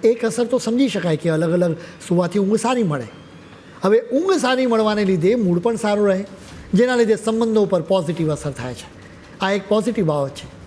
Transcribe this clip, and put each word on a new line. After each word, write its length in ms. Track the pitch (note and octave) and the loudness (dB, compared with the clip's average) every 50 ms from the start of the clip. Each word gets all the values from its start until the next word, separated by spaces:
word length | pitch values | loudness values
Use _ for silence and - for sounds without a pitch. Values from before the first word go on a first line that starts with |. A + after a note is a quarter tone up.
| - A3+ | 2 2
એક 180 | A#3 A#3 - | 0 2 -2
અસર 200 | A3+ - - A#3+ | -4 -2 -2 -2
તો 120 | A3+ - B3 | 0 0 -2
સમજી 300 | - A3 A3+ B3 C#4 B3+ | 0 0 0 2 0 0
શકાય 300 | E3+ G3+ E3 F3 D#3+ D3 | 0 -2 -2 -2 -2 0
કે 120 | - E3+ | 0 0
અલગ 220 | D#3+ D#3 E3+ E3 | 0 0 0 0
અલગ 240 | E3 F3+ F3+ F3 D#3+ - - - - - - - | 2 2 2 0 -2 -4 -8 -18 -20 -18 -4 0
સૂવાથી 320 | F3+ E3+ F3+ F3 F3+ G#3 | 0 0 0 0 0 0
ઊંઘ 180 | G3 F#3+ G#3+ A3 | 0 2 0 0
સારી 260 | - A#3 C4 B3 A3+ | 0 0 0 2 0
મળે. 240 | F3 D3 C3+ A#2+ G#2 - - - - - - - - - - - - - - | 0 -2 -4 -6 -10 -14 -20 -20 -20 -20 -20 -20 -20 -20 -20 -20 -20 -20 -2
હવે 180 | - F#3+ G#3+ A3+ | 2 4 4 4
ઊંઘ 400 | A3+ A3+ B3 C#4 E4+ F#4+ F#4+ D#4 | 2 2 0 0 2 2 0 2
સારી 260 | A3+ B3+ C4 B3+ C4 | 2 0 2 2 2
મળવાને 400 | B3+ A#3 A3 A3 G#3+ G#3+ G#3 G#3 | 2 2 2 2 2 2 2 2
લીધે 300 | F#3+ F#3+ F3 D3+ F#3 A#3 | 2 2 2 2 2 2
મૂડ 240 | B3 G#3+ F3+ F3 F3 | 2 2 2 0 2
પણ 160 | F3 A#3 A#3 | 0 0 -2
સારું 320 | G#3+ - G#3 G#3 G3+ G#3 G3+ | 0 0 0 0 2 2 2
રહે, 180 | F#3+ F#3+ G3+ - - - - - - - - - - | 2 0 -2 -8 -14 -20 -20 -20 -18 -18 -10 -2 2
જેના 220 | F#3 A#3+ B3 B3+ | 2 4 4 4
લીધે 200 | A#3+ A#3 G#3+ A3 | 2 4 2 2
સંબંધો 460 | G#3 - A3 A3 A3 A#3 A3+ A3 A3 | 0 0 -2 0 0 0 2 2 2
ઉપર 200 | G#3 F3+ F#3+ F3 | 2 2 0 -2
પોઝિટિવ 500 | D3+ - F#3+ F#3+ E3 D3 F3 - E3 D#3 | 0 0 0 0 0 -2 -4 -2 -2 -2
અસર 200 | D3+ C#3+ - D3+ | -2 -4 -6 -8
થાય 220 | C3+ - A#2+ B2+ A#2+ | -8 -8 -8 -10 -10
છે. 120 | - - - - - - - - - - - - - | -10 -14 -20 -20 -20 -20 -20 -20 -20 -20 -20 -8 -4
આ 100 | - F#3+ | -2 -2
એક 180 | G3+ G#3 G3 - | -2 -2 0 0
પોઝિટિવ 360 | A3 G#3+ G#3 A#3+ A3 A3+ G3 | 0 0 0 0 -2 0 0
બાબત 260 | D#3 D3+ D3 C#3 C3+ | 0 0 -2 -2 -4
છે. 240 | C#3 - - - - - - | -6 -12 -16 -18 -18 -20 -20